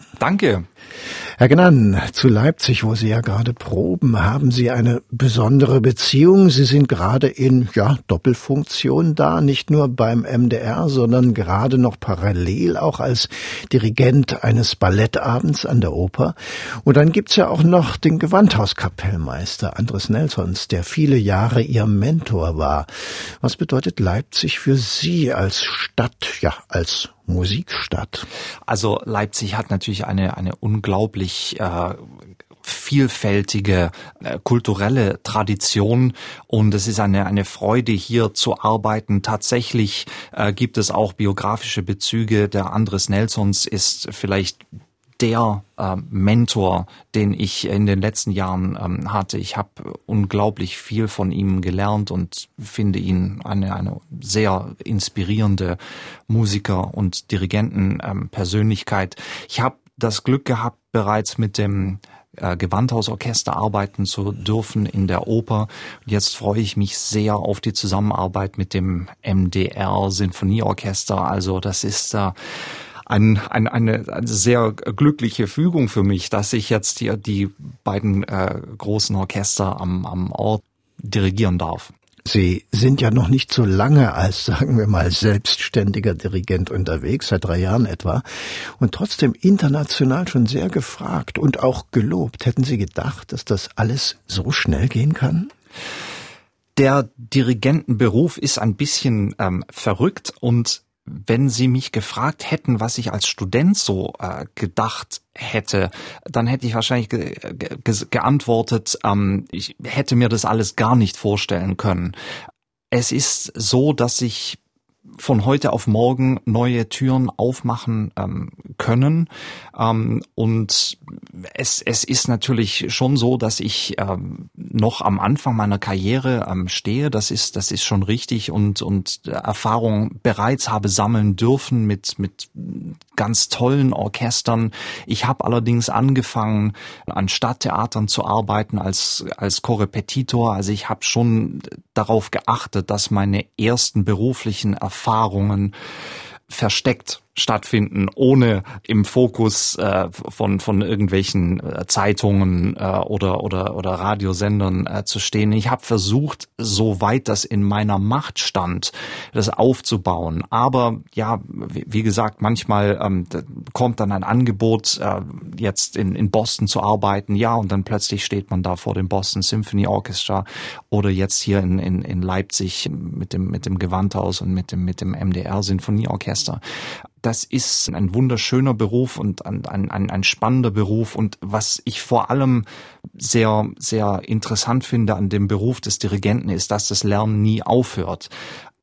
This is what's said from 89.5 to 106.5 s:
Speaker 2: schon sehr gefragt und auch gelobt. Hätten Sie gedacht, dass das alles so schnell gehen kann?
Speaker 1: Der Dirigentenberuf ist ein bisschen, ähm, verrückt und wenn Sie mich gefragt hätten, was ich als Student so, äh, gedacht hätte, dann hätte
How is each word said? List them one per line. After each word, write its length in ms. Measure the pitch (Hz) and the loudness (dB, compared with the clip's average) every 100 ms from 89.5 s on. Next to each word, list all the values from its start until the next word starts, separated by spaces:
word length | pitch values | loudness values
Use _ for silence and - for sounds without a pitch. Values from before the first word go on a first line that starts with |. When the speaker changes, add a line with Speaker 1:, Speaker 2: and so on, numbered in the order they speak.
| 196 151 147 143 - 135 135 180 | 4 4 0 -2 0 0 0 0
Speaker 2:
schon 180 | 131 113 | 2 2
sehr 220 | 139 180 | 0 -2
gefragt 720 | 165 127 - - - - - | -2 -4 -8 -6 -6 -6 0
und 240 | 147 - | 0 2
auch 220 | 127 123 - | 0 0 -2
gelobt. 540 | 123 110 175 131 - 123 | 0 0 0 -2 -2 -2
Hätten 200 | 120 131 | 0 0
Sie 120 | 120 | 0
gedacht, 540 | 98 - - - - | -2 -4 -6 -8 -10
dass 140 | 120 - | -8 -2
das 240 | 101 - - | -2 -2 -2
alles 400 | 113 131 - - - | -2 -2 -4 -8 -8
so 240 | 98 104 | -6 -2
schnell 380 | - - 71 113 | -2 0 2 2
gehen 240 | 113 139 | 2 0
kann? 340 | - 131 165 277 - _ - - - - - - - _ _ _ - | 2 0 0 -2 -10 _ -16 -14 -12 -14 -14 -18 -20 _ _ _ 2
Speaker 1:
Der 300 | 135 143 113 - | 4 4 0 -8
Dirigentenberuf 1200 | 113 135 123 117 127 156 - 110 117 107 170 - | -2 2 2 2 2 2 0 2 2 4 2 0
ist 220 | 135 - | -4 0
ein 160 | 110 98 | 0 0
bisschen, 580 | 143 - 135 110 101 - | -2 0 0 2 0 0
ähm, 240 | 95 90 - | -2 -2 -6
verrückt 640 | - - 95 160 - - - | -4 -2 0 -2 -2 -12 -4
und 400 | 123 120 117 - _ _ - | 0 0 0 -4 _ _ -16
wenn 380 | 107 104 117 139 | -8 -2 2 2
Sie 220 | 117 127 | 2 2
mich 240 | 127 - | 0 -2
gefragt 580 | 113 - - 131 - - | -6 -6 -4 -4 -4 -4
hätten, 300 | 160 - 117 | -4 0 0
was 160 | 110 - | -2 -4
ich 160 | 113 | -4
als 140 | 104 - | -4 -4
Student 500 | - 95 117 170 208 | -4 -2 2 4 2
so, 340 | - 95 101 - | 0 -2 -4 -8
äh, 240 | 92 87 - - | -10 -8 -12 -8
gedacht 640 | 98 - 113 - - - _ | -6 -2 -2 -4 -12 -16 _
hätte, 560 | - 117 110 101 101 90 - - - - | -14 -6 -6 -2 -2 -2 -4 -16 -18 -6
dann 220 | 117 | -2
hätte 200 | 117 | 0